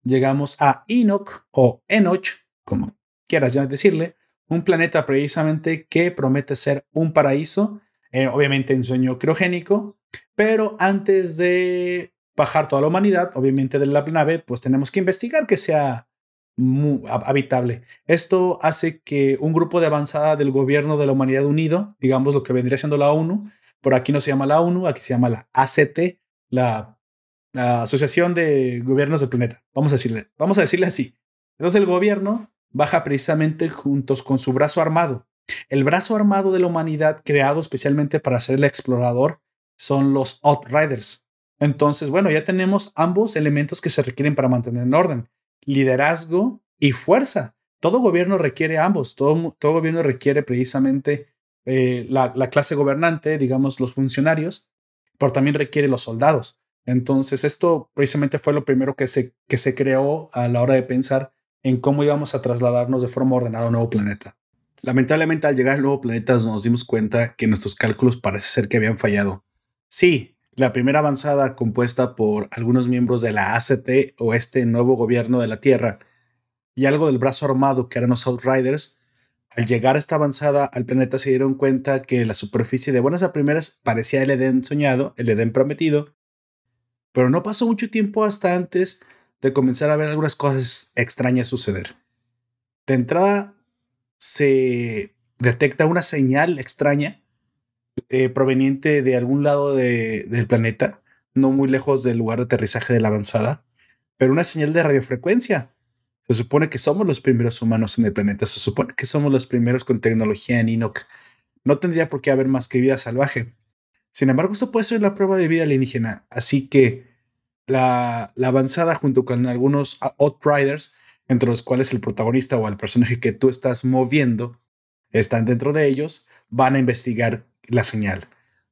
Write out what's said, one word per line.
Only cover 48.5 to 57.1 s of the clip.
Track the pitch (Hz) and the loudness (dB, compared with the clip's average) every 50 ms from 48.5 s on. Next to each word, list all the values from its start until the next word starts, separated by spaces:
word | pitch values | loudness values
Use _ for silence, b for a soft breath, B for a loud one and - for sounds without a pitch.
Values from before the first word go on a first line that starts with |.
| - - 160 156 160 | -2 -2 -2 0 0
ambos. | 156 160 185 196 160 131 - - | 2 2 2 0 0 -4 -6 -4
Todo | - 139 143 156 | 0 2 2 2
mu-, | 165 165 160 - | 2 0 -4 -6
todo | - - 147 160 | -2 0 2 2
gobierno | 165 160 160 165 165 156 | 2 0 0 0 0 0
requiere | 139 123 127 - 143 139 147 143 | 0 -2 0 0 0 0 0 0
precisamente, | - 123 123 127 127 - 135 135 135 135 139 - 147 147 143 - _ _ _ _ _ _ _ - | -2 -2 -2 -2 -2 0 0 0 0 0 0 -2 -2 -4 -4 -6 _ _ _ _ _ _ _ -6
eh, | 131 131 131 127 123 127 120 110 - | -2 0 2 2 2 0 -2 -4 -2
la, | 131 135 127 123 - | 0 0 0 0 0
la | 131 131 127 | -2 -4 0
clase | - 147 139 - 156 | 2 0 0 2 0
gobernante, | 143 139 139 139 151 165 170 160 147 - 151 156 | 0 0 0 0 0 0 0 -2 -2 -2 -4 -2
digamos, | 147 135 123 131 131 135 135 131 - | -2 0 0 0 0 0 -2 -2 -4
los | 127 123 - | -6 -4 -2
funcionarios, | 135 135 131 123 139 143 156 160 156 156 180 202 - _ _ _ _ _ _ _ _ _ _ _ | -2 -2 -2 -2 0 0 0 0 0 -2 -6 -8 -12 _ _ _ _ _ _ _ _ _ _ _
pero | - 139 135 | 0 0 0
también | 123 143 131 147 147 | 2 2 0 2 0
requiere | 147 143 - - 151 143 | 0 -2 -2 -2 0 0
los | 139 127 117 | 2 0 -2
soldados. | - 120 113 113 139 151 156 123 120 - - _ _ _ _ _ _ | -2 -6 -4 0 2 2 2 2 0 -8 -14 _ _ _ _ _ _
Entonces, | 127 127 127 123 - | -2 -2 0 0 0